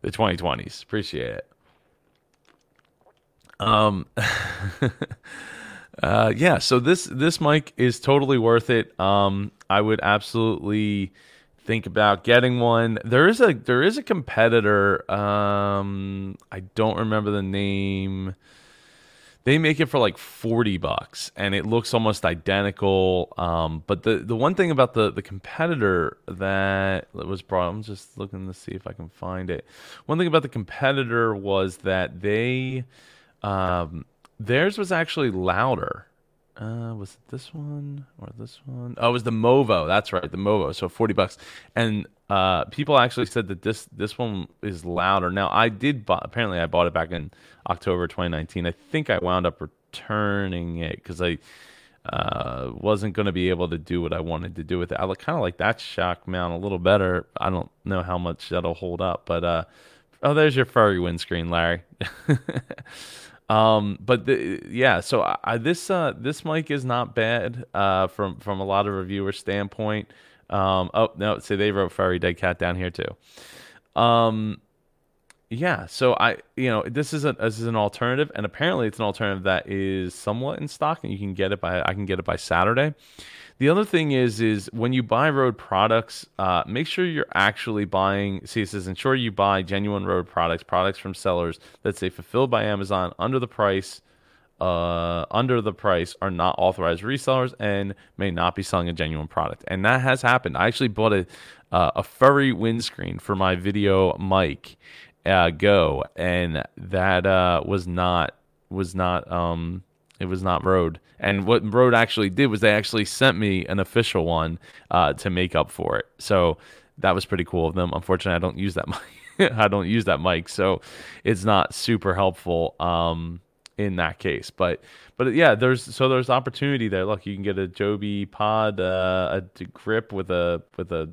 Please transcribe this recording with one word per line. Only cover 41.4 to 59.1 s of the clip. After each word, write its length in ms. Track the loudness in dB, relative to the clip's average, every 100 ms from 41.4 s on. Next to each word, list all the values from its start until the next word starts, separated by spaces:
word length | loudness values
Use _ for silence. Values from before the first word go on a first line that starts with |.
| -20 -20 -8 -2
And, 300 | 0 -2 -6 _ _
uh, 360 | 2 2 2 -2
people 340 | -6 2 4
actually 260 | 4 0 -2
said 220 | -2 -4
that 160 | -4
this, 240 | -4 -4 -8
this 260 | -6 -6 -4
one 300 | -6 -4 -8 _
is 240 | -10 -8 -6
louder. 460 | -2 2 2 0
Now, 180 | 0 0
I 200 | 2 2
did 360 | 2 -4 -4 -2
bu-, 140 | -2
apparently 380 | -2 -4 -4 -2
I 80 | 0
bought 180 | 2 2
it 80 |
back 180 | 2 -4
in 200 | -6 -10 _ -20 -16 -6
October 400 | -4 -2 -2 -2
twenty 220 | -4 -4
nineteen. 380 | -4 -6 -4 -4
I 40 | -6 _
think 180 | -6 0
I 80 | 0
wound 300 | 2 0 0
up 120 | -4
returning 1200 | -14 _ _ -20 -6 -2 -2 -2 -4 -4 -6 -6
it 240 | -6 -8
'cause 160 | -12 -4
I, 200 | -2 -2 -8 -20 -20 -20 _ _ -10
uh, 680 | -4 -4 -4 -6 -8 -10 -4
wasn't 380 | 0 0 0
gonna 180 | -2 -2
be 180 | 0 0
able 200 | 0 -2
to 80 | -4
do 220 | -4 -4
what 120 | -2
I 60 | -4
wanted 360 | -4 -6 -6 -10
to 60 |
do 140 | -4 -4
with 140 | -2
it. 80 | -4
I 60 | -4
li-, 100 | -4
kinda 260 | -4 -2
like 160 | -4 -2
that 220 | -2 -2
shock 480 | -6 -4 -2 -2 -6
mount 260 | -4 -4
a 40 | -4
little 220 | -4 0
better. 460 | 4 4 4 -2 -4 -4
I 120 | -2
don't 220 | -2 -6 _ -6
know 180 | -4
how 160 | -2 -4
much 300 | -4 -8 -4
that'll 260 | -4 -2 -4
hold 260 | -6 -4
up, 220 | -4